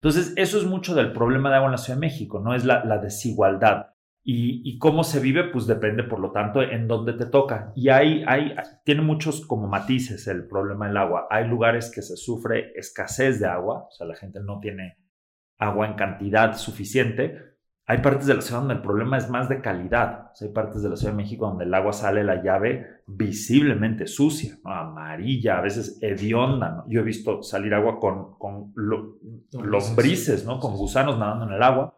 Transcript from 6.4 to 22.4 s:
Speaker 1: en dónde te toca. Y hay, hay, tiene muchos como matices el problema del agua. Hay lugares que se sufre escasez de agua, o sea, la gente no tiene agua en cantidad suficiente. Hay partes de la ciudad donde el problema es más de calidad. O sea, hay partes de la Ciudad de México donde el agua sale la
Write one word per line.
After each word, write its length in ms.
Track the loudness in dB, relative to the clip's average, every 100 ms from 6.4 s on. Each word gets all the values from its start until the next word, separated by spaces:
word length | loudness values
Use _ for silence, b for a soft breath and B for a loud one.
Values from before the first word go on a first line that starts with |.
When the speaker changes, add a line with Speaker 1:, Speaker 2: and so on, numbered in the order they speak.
| 0 2
Speaker 1:
en 260 | 0 0 0
dónde 260 | 0 -2
te 140 | -4 2
toca. 440 | 2 4 -2 -6 -2
Y 140 | 6
hay, 340 | 6 6 2 2
hay, 280 | 0 0 -4 -12 -10
tiene 200 | 0 2
muchos 420 | 2 0 -2 -6 -4
como 220 | -4 -2
matices 600 | -4 0 0 0 -8 -6
el 200 | -6 -4
problema 400 | -4 -4 -4 -2
del 100 | 0
agua. 300 | 0 0 0
Hay 180 | 0 0
lugares 440 | 2 2 2 -2
que 80 | -10
se 160 | -12 -12
sufre 540 | -8 -6 -2 -2 -2 -12
escasez 640 | -14 -10 -8 0 0 2
de 80 | 0
agua, 380 | -2 -4 -6 -10
o 40 |
sea, 160 | _ -14
la 80 | -12
gente 240 | -14 -12
no 160 | -10 -10
tiene 380 | -10 -10 -14 -16 _ _ _ _ _ _
agua 260 | -2 0 -2
en 80 |
cantidad 640 | -2 -4 -4 0 4 4 2
suficiente. 840 | -10 -10 -2 0 0 0 -4 -4 -18 _ _ _ -2
Hay 140 | 2
partes 260 | 4 2 2
de 80 |
la 80 | 2
ciudad 200 | 2 -4
donde 120 | -2
el 80 | -4
problema 380 | 0 0 2 0
es 100 | 0
más 180 | -2 -2
de 140 | -2
calidad. 680 | -2 -4 0 2 2 -2 -16
O 40 | -12
sea, 120 | -6
hay 60 | -4
partes 260 | -4 -2
de 80 | -4
la 60 | -2
Ciudad 180 | -2
de 40 | -2
México 280 | -4 -4 -4
donde 200 | -2 0
el 80 | 2
agua 180 | 2
sale 300 | 0 0 2
la 180 | 2 0